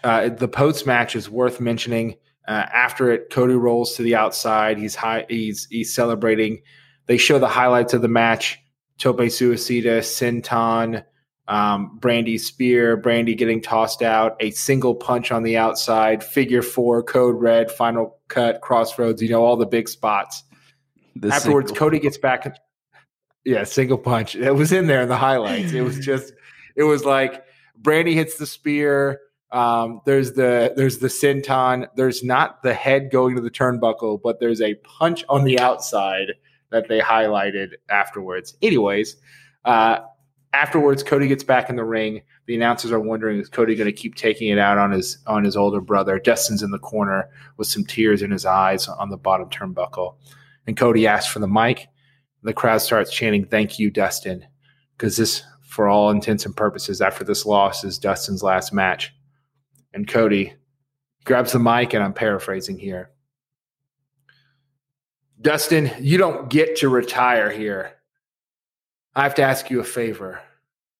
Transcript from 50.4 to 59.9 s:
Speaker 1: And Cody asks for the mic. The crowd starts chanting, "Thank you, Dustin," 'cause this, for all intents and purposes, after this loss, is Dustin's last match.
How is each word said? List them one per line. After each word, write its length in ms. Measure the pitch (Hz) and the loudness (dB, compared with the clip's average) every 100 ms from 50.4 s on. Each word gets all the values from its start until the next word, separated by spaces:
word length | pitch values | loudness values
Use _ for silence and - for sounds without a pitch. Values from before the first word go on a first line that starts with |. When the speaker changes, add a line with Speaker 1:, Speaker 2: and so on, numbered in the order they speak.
| _ _ - | _ _ -10
Speaker 1:
And 100 | 107 | 0
Cody 300 | 123 113 110 | 2 4 4
asks 240 | 104 - | 2 -2
for 100 | - | -4
the 60 | 101 | 0
mic. 420 | 104 117 135 - _ _ _ _ _ | 2 2 0 -8 _ _ _ _ _
The 120 | 107 | -8
crowd 240 | 107 120 110 | -2 0 0
starts 340 | - 113 95 | 2 0 0
chanting, 320 | - 113 104 | -2 0 0
"Thank 340 | 95 107 104 - | 0 -2 -2 -2
you, 120 | 104 | -2
Dustin," 560 | 101 95 - 95 92 - _ _ _ _ - | 0 -2 -4 -8 -10 -14 _ _ _ _ -6
'cause 220 | 113 92 | -4 -2
this, 240 | 110 - - _ | -2 -4 -10 _
for 280 | _ - 104 | _ -2 2
all 200 | 101 104 | 4 4
intents 380 | 104 104 107 101 | 2 0 -4 -4
and 100 | - | -4
purposes, 460 | 107 98 - 95 | -4 -4 -8 -2
after 200 | 95 - | -2 -2
this 220 | 117 101 | -4 -4
loss, 400 | 107 101 98 - | 0 2 2 -2
is 140 | 101 - | -10 -6
Dustin's 440 | 98 92 - 95 | -4 -4 -4 -4
last 300 | 98 92 92 | 0 0 -2
match. 420 | 101 95 92 - - _ _ _ _ _ _ _ | -2 -2 -2 -8 -14 _ _ _ _ _ _ _